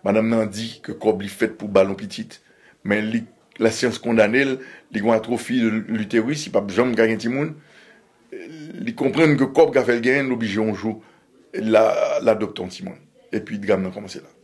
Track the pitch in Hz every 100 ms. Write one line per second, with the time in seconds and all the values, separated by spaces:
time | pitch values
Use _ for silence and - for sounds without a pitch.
0 | 98 107 113 113 107 98 113 - - -
1 | 110 98 101 - 107 - 104 95 98 95
2 | 101 - 110 - _ _ _ _ - 104
3 | 107 113 113 _ _ - 113 110 123 -
4 | 120 113 107 123 139 131 - - _ 107
5 | 107 110 113 120 - 127 113 110 - 113
6 | 101 113 113 151 - 104 101 95 123 113
7 | 113 110 113 131 160 151 _ - - _
8 | _ _ _ 101 90 160 - - 117 117
9 | 135 143 160 139 131 - 160 135 120 120
10 | 120 139 131 123 113 104 110 98 107 110
11 | - _ _ _ _ - 110 107 110 -
12 | - - 117 107 104 - 92 - 92 -
13 | _ _ _ 110 - 104 98 95 95 95
14 | 98 - - _